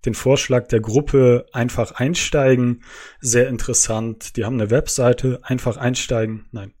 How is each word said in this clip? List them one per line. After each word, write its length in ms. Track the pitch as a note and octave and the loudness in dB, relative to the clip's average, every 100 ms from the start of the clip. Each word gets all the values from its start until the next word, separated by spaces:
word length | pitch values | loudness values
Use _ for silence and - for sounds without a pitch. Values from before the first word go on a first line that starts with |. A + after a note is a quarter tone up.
den 100 | - | -6
Vorschlag 540 | G#2+ C3 C3+ - B2 A#2+ | -2 2 2 2 0 2
der 140 | A2+ | 0
Gruppe 640 | A2 B2 C#3+ C3+ B2+ A#2+ - | 2 0 2 4 6 4 0
Einfach 400 | A#2+ A#2+ - A2 | -4 -2 -2 -6
einsteigen 880 | - C3 F3 - D3+ C3+ B2+ B2 A#2+ - - - - | -4 -4 -2 -2 2 4 4 2 -2 -8 -20 -20 -10
sehr 260 | B2+ A#2+ C3 | -2 2 2
interessant. 880 | A#2+ - A#2 - A2 A2+ G#2+ - - | 0 -2 0 0 -2 -4 -8 -10 -6
Die 80 | |
haben 160 | G#2 B2+ | -4 -2
eine 120 | G#2 | 0
Webseite, 680 | B2 - - B2 B2 C3 B2 | 0 0 0 2 2 0 -4
Einfach 340 | - B2+ B2+ A2 | -4 -4 -4 -2
einsteigen, 720 | B2 B2+ - A#2+ A2 A2 - | -2 -4 -2 -2 -2 -6 -12
nein. 220 | A2+ G2 - | -14 -14 -18